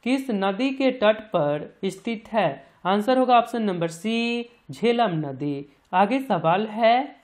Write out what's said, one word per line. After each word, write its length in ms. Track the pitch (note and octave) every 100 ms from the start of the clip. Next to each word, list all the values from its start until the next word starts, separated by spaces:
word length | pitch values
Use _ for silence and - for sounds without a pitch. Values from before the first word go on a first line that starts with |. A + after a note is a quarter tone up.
किस 260 | A3+ C4+ C4+
नदी 400 | G#3 G3 G3 C4
के 180 | C4+ C4
तट 280 | B3+ G#3 G#3+ -
पर 400 | F3 D3 D3+ D#3 _ F#3+
स्थित 460 | F#3 - A3+ -
है? 320 | A3 F3 C3+ - _ F3
आंसर 320 | G3+ G#3 C4
होगा 200 | B3 A#3+
ऑप्शन 240 | A#3 A#3+
नंबर 260 | G#3+ F3+ E3+
सी, 640 | D#3+ G#3+ A3+ A#3 A#3 A#3 _ _
झेलम 420 | C#3 A3+ A#3 A3+ E3
नदी। 480 | D3+ C3 D3 C#3+ D3 _ _
आगे 260 | F#3 G3+ C4+
सवाल 460 | C4+ F#3 D#3+ F#3 A3
है 480 | G#3+ A3+ A#3+ D4 -